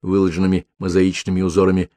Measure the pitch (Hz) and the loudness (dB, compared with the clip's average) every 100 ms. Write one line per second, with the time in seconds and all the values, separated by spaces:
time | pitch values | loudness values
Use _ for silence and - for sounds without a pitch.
0 | - 98 95 82 95 92 - _ 92 90 | 0 0 0 0 0 0 -4 _ -2 0
1 | 95 90 - 92 92 85 95 92 90 | 0 -2 -4 -2 0 2 2 0 -4